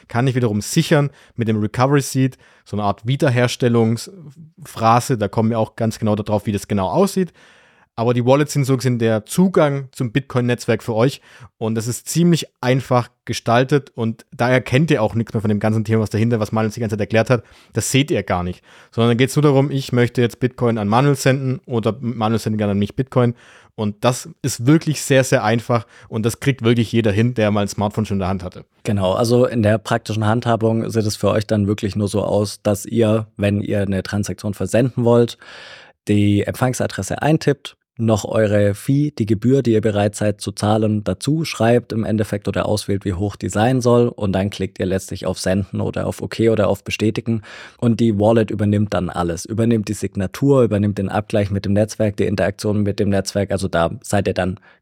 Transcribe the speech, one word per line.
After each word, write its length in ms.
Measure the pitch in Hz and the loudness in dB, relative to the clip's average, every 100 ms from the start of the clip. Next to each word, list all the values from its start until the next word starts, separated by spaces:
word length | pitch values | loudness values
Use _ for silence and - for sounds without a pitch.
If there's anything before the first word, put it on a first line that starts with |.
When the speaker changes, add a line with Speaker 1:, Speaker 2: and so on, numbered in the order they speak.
| - | -6
Speaker 1:
kann 180 | 117 135 | -2 0
ich 100 | 123 | 0
wiederum 260 | 120 104 | 0 -2
sichern 480 | - - - 151 143 - _ - | 0 0 2 2 0 -6 _ -4
mit 140 | 110 | -2
dem 100 | 110 | 0
Recovery 420 | 104 - 135 143 | 0 0 2 2
Seed, 360 | 135 135 131 - _ _ | 2 0 0 -2 _ _
so 140 | - 101 | -10 -4
eine 60 | |
Art 220 | 101 98 113 | -2 -2 -4
Wiederherstellungsphrase. 2000 | 139 151 123 123 - 123 117 113 113 - 196 147 - - - 151 - 113 123 - 120 | 0 2 2 0 0 2 4 2 0 -6 -18 -20 -20 -20 -20 -18 0 4 4 2 -2
Da 100 | 101 | 0
kommen 220 | - 110 | 0 0
wir 100 | 113 | 0
auch 160 | 110 - | -4 -2
ganz 240 | 113 - | -4 -2
genau 160 | 110 104 | 0 0
darauf, 300 | 104 104 - | 0 -2 0
wie 80 | |
das 160 | 101 - | -4 -2
genau 200 | 101 92 | -2 0
aussieht. 440 | 135 196 190 180 _ - _ _ _ _ - | 0 0 0 -4 _ -20 _ _ _ _ -4
Aber 140 | 117 | 0
die 120 | 123 120 | 2 4
Wallets 280 | 139 151 | 2 2
sind 100 | 143 | 0
so 140 | 127 131 | 0 0
gesehen 200 | 131 120 | 0 0
der 280 | 113 110 - | 0 0 -2
Zugang 640 | - 185 180 151 139 135 | 0 2 4 2 0 -8
zum 220 | - 127 | -8 -4
Bitcoin-Netzwerk 720 | 139 - 127 123 120 - 113 | -4 -2 -2 0 0 -2 -2
für 120 | - 110 | -2 0
euch. 240 | 135 - _ - 113 _ | 0 0 _ -20 -20 _
Und 180 | 110 113 | -4 -2
das 100 | 113 | -4
ist 220 | 117 - | -6 -4
ziemlich 380 | 160 175 165 - _ | 2 4 2 -2 _
einfach 480 | 123 131 - 123 113 _ - | 0 0 2 0 -2 _ -10
gestaltet. 640 | 113 - 117 131 147 - | -4 2 2 4 0 0
Und 320 | - 113 117 _ | -6 -6 -6 _
da 180 | - 120 | -4 0
erkennt 400 | 127 - 131 160 | 0 2 0 2
ihr 140 | 143 | 2
auch 120 | 107 104 | 0 -2
nichts 180 | 110 | -4
mehr 80 | 113 | -2
von 80 | 107 | 0
dem 100 | 104 | 0
ganzen 240 | 107 110 | 0 0
Thema, 200 | 107 113 | 0 0
was 60 | 104 | 0
dahinter, 300 | 104 117 117 | 0 0 0
was 140 | 107 | 0
Manuel 180 | 110 110 | -2 -2
die 80 | 117 | -4
ganze 140 | 117 | -4
Zeit 80 | 107 | -4
erklärt 280 | 104 110 110 | 0 0 2
hat. 140 | 120 - - _ | 0 -2 -20 _
Das 180 | 117 - | -6 0
seht 180 | 135 143 | 0 2
ihr 140 | 131 | -2
gar 200 | 98 90 | -2 -2
nicht. 200 | 90 87 _ - _ | -4 -8 _ -20 _
Sondern 180 | - 117 | 0 2
dann 80 | 117 | 2
geht's 180 | 131 151 | 2 2
nur 80 | |
darum, 260 | 147 135 143 | 4 4 2
ich 220 | 139 131 | -2 -2
möchte 300 | 123 120 - | 0 0 2
jetzt 180 | 117 - | -2 -2
Bitcoin 380 | 131 - 120 117 | -6 -2 -2 0
an 100 | 101 | 2
Manuel 280 | 113 143 135 | 2 2 2
senden 440 | 139 135 131 127 - | 0 0 -2 -6 -4
oder 280 | 117 110 113 | -2 -2 -2
Manuel 400 | 120 117 110 113 | -6 -2 0 0
sendet 200 | 117 107 | -2 -2
gerne 120 | 104 | 0
an 80 | 101 | 0
mich 160 | 101 - | -2 -4
Bitcoin. 400 | 131 131 120 120 - - _ - | -2 0 0 -2 -12 -20 _ -6
Und 300 | 107 101 123 | -6 -2 -2
das 240 | 123 - - | -2 -8 -8
ist 240 | 139 - 117 | -6 0 2
wirklich 360 | 160 160 143 | 4 2 -4
sehr, 240 | - 135 127 | 2 2 4
sehr 180 | 131 | 2
einfach. 420 | 107 113 - 120 - - - | 2 0 0 -2 -4 -16 -10
Und 180 | 113 113 | -4 -4
das 140 | - | -2
kriegt 240 | 139 131 | -2 0
wirklich 300 | 113 120 110 | 2 2 2
jeder 180 | 113 110 | 0 2
hin, 220 | 101 123 | 2 0
der 180 | 120 107 | 2 0
mal 120 | 104 | 0
ein 40 | 101 | -2
Smartphone 380 | - 104 - 104 | -2 -4 -2 -4
schon 100 | 98 | -2
in 40 | |
der 100 | 92 | -2
Hand 140 | 95 | -4
hatte. 200 | 92 98 - _ | -8 -14 -20 _
Speaker 2:
Genau, 280 | - 101 92 | -4 0 0
also 340 | 95 117 120 123 | 2 2 4 2
in 160 | 127 | 2
der 160 | 104 107 | 2 2
praktischen 480 | - 120 - 107 107 | 0 -2 -2 -2 0
Handhabung 640 | 117 117 113 113 113 110 | 0 0 0 2 0 -2
sieht 160 | 110 107 | -2 -2
es 120 | - | 0
für 140 | 101 | 0
euch 160 | 107 104 | 0 0
dann 200 | 107 98 | 0 0
wirklich 300 | 107 104 101 | 0 -4 -2
nur 100 | 101 | -2
so 160 | 104 | -2
aus, 380 | 92 98 101 - | 0 0 -2 -2
dass 240 | 104 101 - | -2 -2 -2
ihr, 420 | 117 107 110 107 - | 0 2 2 -2 -2
wenn 240 | 101 104 | 0 0
ihr 220 | 101 104 | -2 -2
eine 220 | 98 95 | -2 -2
Transaktion 500 | - 104 98 92 107 | -2 -4 -4 -6 -8
versenden 500 | 95 95 110 131 123 | -6 -2 0 0 0
wollt, 340 | 117 120 120 - - - - - - _ - | 4 4 2 -2 -20 -20 -20 -20 -20 _ -2
die 360 | 104 101 101 | 2 2 2
Empfangsadresse 800 | - 92 127 127 104 - 98 - | 0 -2 -2 -2 -4 -6 -6 -2
eintippt, 540 | 143 160 - 135 - - _ - | 0 2 0 -2 -8 -20 _ -4
noch 240 | 113 104 | 0 0
eure 520 | - 107 107 104 104 101 | 0 0 2 2 2 0
Fee, 360 | - 139 147 | -2 0 0
die 140 | - 107 | -2 -2
Gebühr, 360 | 104 120 135 | 0 2 2
die 120 | 123 | 2
ihr 80 | 110 | 2
bereit 340 | 110 101 104 - | 2 0 0 0
seid 240 | 107 101 | -2 -2
zu 140 | - | -8
zahlen, 500 | - 104 110 110 107 | -2 0 2 0 0
dazu 400 | 101 92 - 156 | -2 -4 -2 -2
schreibt 480 | 151 - 113 120 - | -4 0 2 2 0
im 140 | 110 90 | -4 -2
Endeffekt 420 | 107 110 104 - | -2 -2 -4 -4
oder 180 | 98 92 | -4 -2
auswählt, 380 | 104 - 101 | -4 -4 -4
wie 100 | 104 | -4
hoch 220 | 87 104 - | -4 -6 -6
die 140 | 101 | -6
sein 320 | 101 113 131 | 0 2 2
soll. 260 | 120 120 120 | 4 4 2
Und 240 | - 101 | -2 -2
dann 180 | 95 101 | 0 -2
klickt 300 | - 95 - | -4 -8 -4
ihr 60 | 95 | -2
letztlich 400 | 92 - 98 92 | -2 -4 -8 -6
auf 120 | 90 | -4
Senden 440 | 92 95 98 107 | -2 -2 -2 -4
oder 260 | 101 92 95 | -4 -4 -6
auf 140 | - | -6
Okay 280 | 104 - 113 | -8 0 2
oder 200 | 110 95 | 2 2
auf 140 | 101 | 0
Bestätigen. 580 | - - 110 117 - 113 - - - _ | -4 -2 -2 -2 -4 -4 -6 -18 -20 _
Und 220 | 123 110 | 0 2
die 180 | 117 101 | 2 4
Wallet 340 | 104 117 107 | 4 4 2
übernimmt 420 | 104 104 104 104 | 0 0 2 0
dann 160 | 92 87 | -2 -4
alles. 360 | - 85 82 - | -4 -4 -6 -6
Übernimmt 440 | 107 117 113 101 | -2 2 2 -2
die 40 | |
Signatur, 680 | 104 98 95 92 - 139 139 | -6 -6 -4 -6 0 4 4
übernimmt 340 | 117 104 104 101 | 4 2 0 -2
den 120 | 95 | -2
Abgleich 420 | 101 104 107 101 | -4 -2 -2 0
mit 140 | 98 98 | -2 0
dem 80 | |
Netzwerk, 420 | 101 110 - 110 104 | 0 0 0 -2 0
die 100 | 101 | -2
Interaktion 580 | 95 92 - 107 104 | 0 -2 -2 -2 -2
mit 160 | 101 101 | -2 -2
dem 100 | 101 | 0
Netzwerk. 420 | 98 98 101 98 | 0 -2 -4 -2
Also 160 | 98 95 | -4 -2
da 240 | 85 82 - | 0 0 -2
seid 260 | - 101 95 | -2 -2 0
ihr 60 | |
dann 260 | 92 92 98 _ _ | -2 -2 -6 _ _